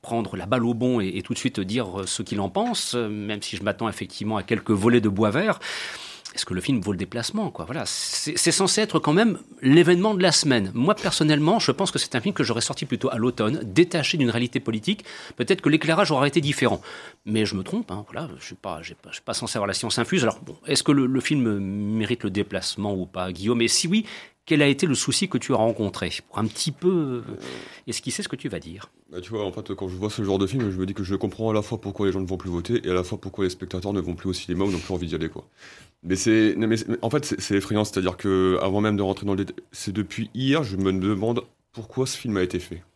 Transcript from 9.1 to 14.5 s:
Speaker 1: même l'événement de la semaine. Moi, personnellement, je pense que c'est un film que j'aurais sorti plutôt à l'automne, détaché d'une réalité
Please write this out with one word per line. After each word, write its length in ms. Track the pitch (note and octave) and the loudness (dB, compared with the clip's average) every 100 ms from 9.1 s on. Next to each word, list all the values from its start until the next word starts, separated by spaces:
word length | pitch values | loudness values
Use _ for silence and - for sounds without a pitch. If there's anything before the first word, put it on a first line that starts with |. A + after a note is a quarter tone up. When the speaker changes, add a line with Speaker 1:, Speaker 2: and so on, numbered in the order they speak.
Speaker 1:
même 260 | E3 A3+ F#3 - - | 6 4 2 -8 -2
l'événement 500 | C3 D#3 E3+ F3 G#3+ | 8 8 8 6 4
de 80 | G3+ | 4
la 100 | F#3 | 4
semaine. 400 | - D3+ A#2+ F#2+ A2+ | 4 4 4 2 2
Moi, 180 | D3 | 2
personnellement, 640 | G#3 - - D3+ D3 D3+ G#3+ | 2 0 2 4 6 6 4
je 140 | - | 2
pense 180 | E3+ F#3+ | 2 0
que 80 | C3+ | 0
c'est 160 | - | -2
un 80 | B2+ | 0
film 140 | D3 F3+ | -2 0
que 80 | |
j'aurais 180 | B2 A#2 | 0 0
sorti 240 | - C3+ C#3+ | -2 -4 -4
plutôt 240 | B2 B2+ | -2 -2
à 80 | A#2 | 0
l'automne, 440 | A#2+ - G#2+ G#2 | 0 2 0 0
détaché 520 | G#2 F#2+ F3 F3 C3+ F3 | 0 4 4 2 0 2
d'une 140 | B2 | 2
réalité 300 | A2+ A#2+ | 2 0